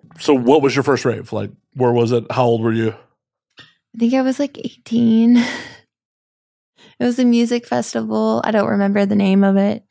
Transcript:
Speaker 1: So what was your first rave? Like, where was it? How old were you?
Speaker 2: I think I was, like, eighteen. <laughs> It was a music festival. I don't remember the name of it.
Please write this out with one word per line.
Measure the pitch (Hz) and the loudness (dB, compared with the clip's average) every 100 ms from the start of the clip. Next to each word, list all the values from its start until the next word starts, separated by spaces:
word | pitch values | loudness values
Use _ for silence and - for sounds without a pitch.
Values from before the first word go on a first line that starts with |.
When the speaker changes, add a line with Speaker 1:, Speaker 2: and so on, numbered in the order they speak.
| - - | -20 -4
Speaker 1:
So | - | 0
what | 135 120 151 | 2 4 4
was | 135 123 | 4 0
your | |
first | 143 127 123 | 0 0 -2
rave? | 101 - | -6 -8
Like, | 104 104 - _ 131 | -10 -10 -12 _ -4
where | 123 | 0
was | 120 117 | 0 0
it? | 120 104 | -2 -2
How | - | -2
old | 120 117 | 0 0
were | 113 | 0
you? | 113 110 - _ _ _ _ _ - | -2 -2 -6 _ _ _ _ _ -20
Speaker 2:
I | - _ _ 226 | -20 _ _ -4
think | 233 | 0
I | 262 | 0
was, | 262 262 | 0 -2
like, | 285 - | -6 -8
eighteen. | - - - 226 233 226 233 240 247 | -14 -16 -4 0 2 4 4 4 2
<laughs> | - - - _ _ _ _ _ _ _ _ _ _ - - | -6 -14 -20 _ _ _ _ _ _ _ _ _ _ -20 -6
It | 247 | -2
was | 240 | 0
a | 247 | 2
music | 233 233 240 233 | 2 0 -2 -4
festival. | 247 226 233 220 220 220 226 | -4 -4 -6 -4 -2 0 -2
I | - | 0
don't | 214 196 | 0 0
remember | 202 196 202 196 | 0 0 0 0
the | 202 | 0
name | 196 196 | 2 2
of | 196 196 | 2 2
it. | 202 - - | 0 -2 -10